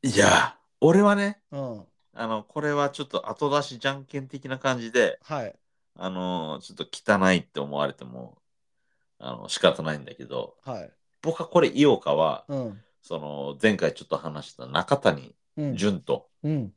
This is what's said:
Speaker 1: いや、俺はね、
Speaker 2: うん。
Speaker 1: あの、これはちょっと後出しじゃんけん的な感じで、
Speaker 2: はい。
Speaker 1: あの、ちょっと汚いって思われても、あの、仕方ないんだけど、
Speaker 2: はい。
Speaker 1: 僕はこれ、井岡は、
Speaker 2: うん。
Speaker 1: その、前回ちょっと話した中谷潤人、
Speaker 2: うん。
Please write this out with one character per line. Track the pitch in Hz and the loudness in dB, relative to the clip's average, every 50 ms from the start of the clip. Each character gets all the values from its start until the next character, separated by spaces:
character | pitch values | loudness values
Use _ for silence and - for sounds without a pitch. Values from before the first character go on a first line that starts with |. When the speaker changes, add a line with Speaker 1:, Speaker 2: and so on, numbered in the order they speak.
Speaker 1:
い | - 269 - | -2 0 4
や、 | - - - - - - - - _ _ _ _ _ | 6 6 6 6 4 4 0 -4 _ _ _ _ _
俺 | - 156 170 190 | 4 6 8 8
は | 208 202 202 | 8 6 4
ね、 | 202 202 202 208 _ _ _ | 4 0 -2 -4 _ _ _
Speaker 2:
う | - | -10
ん。 | 139 139 127 117 104 90 _ _ _ _ _ _ | -8 -8 -8 -10 -14 -16 _ _ _ _ _ _
Speaker 1:
あ | 113 117 | -8 -4
の、 | 113 113 107 107 | -4 -4 -6 -6
こ | _ _ 151 | _ _ -4
れ | 147 147 | -2 -2
は | 147 143 143 143 | 0 0 0 -2
ち | 139 - | -4 -8
ょ | 147 | -12
っ | 131 | -6
と | - - - - | -6 -6 -6 -6
後 | 110 - 151 143 139 | -6 -2 -2 0 0
出 | 147 139 | 0 -2
し | 139 135 117 | -2 -10 -4
じ | - | -4
ゃ | 139 135 | -4 -4
ん | 139 135 | -4 -10
け | _ - 139 | _ -10 -10
ん | 135 131 | -10 -8
的 | - 139 - | -14 -14 -8
な | 135 135 127 | -8 -10 -4
感 | - 135 131 123 | -2 -2 -2 -2
じ | 117 113 113 | -4 0 2
で、 | 123 110 87 - - _ | 4 4 4 2 -4 _
Speaker 2:
は | - 156 143 117 | -8 -6 -6 -6
い。 | 101 - _ _ _ _ _ _ _ _ | -8 -10 _ _ _ _ _ _ _ _
Speaker 1:
あ | - 90 92 | -10 -8 -8
の、 | 92 92 90 90 90 87 80 78 76 69 | -6 -4 -4 -4 -4 -4 -6 -6 -10 -12
ち | - - | -12 -18
ょ | - | -12
っ | |
と | - - _ | -12 -12 _
汚 | - - _ - 107 98 95 95 92 | -10 -10 _ 2 2 4 4 4 4
い | 87 | 2
っ | - | 0
て | _ _ 73 | _ _ -10
思 | 71 71 71 | -8 -6 -4
わ | 71 71 | -4 -4
れ | 69 | -4
て | 69 _ 64 | -4 _ -16
も、 | 64 62 62 62 60 _ _ _ _ _ _ _ _ _ _ _ _ _ _ _ _ _ _ | -18 -16 -16 -18 -18 _ _ _ _ _ _ _ _ _ _ _ _ _ _ _ _ _ _
あ | - 64 62 | -14 -12 -12
の、 | 57 - 50 | -12 -10 -10
仕 | - - | -6 4
方 | - 90 76 - 78 | 4 4 4 4 -4
な | 78 76 | -6 -6
い | 73 | -6
ん | 67 | -10
だ | 69 - | -16 -18
け | _ 67 | _ -16
ど、 | 58 67 64 58 - _ _ _ | -10 -8 -8 -8 -10 _ _ _
Speaker 2:
は | 135 123 101 | -12 -12 -12
い。 | 78 - _ _ _ _ _ _ | -12 -16 _ _ _ _ _ _
Speaker 1:
僕 | - 160 165 - | -6 -6 -4 -4
は | 165 | -8
こ | - - 175 | 2 4 4
れ、 | - - | 4 4
井 | - 127 147 | 4 6 6
岡 | 147 120 - - 76 71 | 6 6 4 2 0 2
は、 | 76 80 78 65 - - | 2 2 2 0 -4 -8
Speaker 2:
う | - 143 | -8 -8
ん。 | 135 127 113 98 107 117 _ _ _ | -6 -6 -8 -10 -14 _ _ _ _
Speaker 1:
そ | _ - 85 80 | _ -10 -10 -10
の、 | 73 73 73 71 69 71 73 69 | -8 -10 -10 -8 -8 -8 -8 2
前 | - 110 104 | 2 2 2
回 | 92 90 76 - | 4 0 -2 -2
ち | - - | -4 -8
ょ | |
っ | |
と | _ 80 | _ -6
話 | 73 - 80 76 73 73 | -6 -6 -8 -10 -10 -14
し | - - | -14 -16
た | - 65 | -18 -16
中 | 64 69 82 - - 143 | -4 -2 -2 0 0 -2
谷 | 139 - 107 - 73 131 - _ _ _ _ _ | 2 4 2 2 2 -6 -18 _ _ _ _ _
潤 | - 151 143 127 101 101 104 196 165 | -6 -4 -4 -2 0 0 0 0 -2
人、 | - - - - - _ _ _ - | -2 -2 -4 -4 -4 _ _ _ -4
Speaker 2:
う | 151 | -2
ん。 | 156 143 117 98 - | -2 -2 -4 -6 -12